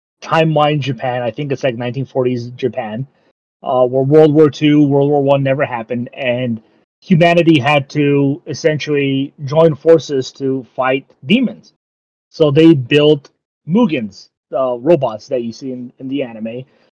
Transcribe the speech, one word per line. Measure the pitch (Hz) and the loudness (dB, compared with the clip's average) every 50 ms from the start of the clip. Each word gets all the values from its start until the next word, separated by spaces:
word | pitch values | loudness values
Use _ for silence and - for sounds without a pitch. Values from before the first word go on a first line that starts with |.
| _ _ _ _ | _ _ _ _
timeline | - - 156 160 160 160 156 147 151 147 151 147 | -8 -2 0 0 0 2 2 0 0 0 0 -2
Japan. | 127 139 131 - 135 127 123 127 | -4 -6 -6 -6 -6 -6 -6 -4
I | 120 117 | -6 -6
think | - - 151 139 | -6 -6 -6 -6
it's, | 135 - - | -6 -4 -4
like, | 131 117 | -4 -4
nineteen | 123 120 123 120 135 127 | -4 -8 -8 -6 -8 -10
forties | - - 135 127 127 127 120 117 123 | -6 -4 -4 -2 -2 -4 -4 -8 -10
Japan, | 123 - 135 117 - 127 113 104 107 123 135 - _ _ _ _ _ _ _ _ _ _ | -10 -6 -6 -6 -4 -6 -8 -8 -8 -10 -10 -12 _ _ _ _ _ _ _ _ _ _
uh, | - - 131 127 127 | -8 -4 0 0 0
where | 123 127 135 135 | 0 0 -2 0
World | 135 151 156 156 151 143 | 4 6 6 6 6 6
War | 156 156 143 | 4 4 4
Two, | - - 151 147 147 151 147 | 2 0 0 2 4 4 4
World | 139 139 139 143 143 | 4 2 2 2 2
War | 147 143 139 | 0 0 2
One | 139 139 139 135 | 2 2 2 2
never | 135 135 143 139 | -2 -2 -2 -2
happened, | 123 123 117 113 - 123 120 123 - - | -4 -4 -8 -8 -6 -6 -8 -8 -10 -10
and | - 139 123 120 123 127 120 113 110 - _ _ _ _ _ _ _ | -6 -4 -4 -4 -2 -4 -4 -6 -6 -10 _ _ _ _ _ _ _
humanity | _ - 190 156 170 170 170 175 160 165 160 139 | _ 0 2 4 4 4 4 4 4 4 4 4
had | 120 147 151 143 139 - | 2 2 0 0 -2 -2
to | - 151 143 143 143 143 139 139 147 - - | -4 -2 0 0 2 2 0 0 -2 -6 -8
essentially | 165 139 - - 156 156 135 - 151 147 143 139 139 135 135 139 - - - 147 | -12 -10 -2 -2 -2 0 0 -4 -2 -2 -2 0 -2 -2 -4 -4 -6 -10 -12 -10
join | 127 151 160 165 165 143 | -2 2 2 2 2 2
forces | - - 160 165 160 - - 143 131 127 - - | 0 4 4 4 4 2 -2 -4 -4 -4 -6 -10
to | - 139 135 131 131 113 - _ | -6 -4 -4 -4 -4 -8 -10 _
fight | 135 127 127 135 139 - _ _ _ 135 | -4 -2 -2 -2 -4 -6 _ _ _ -2
demons. | 135 202 269 247 165 - - _ _ _ _ _ _ _ _ _ _ _ _ _ _ | 0 0 2 2 -2 -6 -12 _ _ _ _ _ _ _ _ _ _ _ _ _ _
So | _ - 156 147 | _ 0 0 2
they | 139 160 165 165 160 | 4 6 6 6 6
built | 135 120 - 147 147 147 151 151 143 - _ _ _ _ _ _ _ _ | 4 0 0 0 2 4 4 2 0 -2 _ _ _ _ _ _ _ _
Mugans, | 151 175 233 247 165 151 127 110 98 92 - - _ _ _ _ _ 160 | -2 0 0 0 0 -2 -4 -8 -10 -12 -18 -20 _ _ _ _ _ -6
uh, | 135 131 127 123 | -4 -2 -2 -4
robots | 120 160 170 175 139 135 113 110 107 - - | -2 2 2 2 2 2 -4 -6 -8 -8 -6
that | 139 123 120 | -6 -6 -4
you | 117 110 | -6 -10
see | - 139 131 | -10 -12 -12
in, | 127 127 123 123 - _ | -10 -12 -14 -16 -16 _
in | 135 131 | -10 -8
the | 135 143 135 | -6 -6 -8
anime, | 117 113 110 110 113 117 127 135 - _ _ _ _ _ | -8 -10 -12 -12 -10 -10 -12 -14 -16 _ _ _ _ _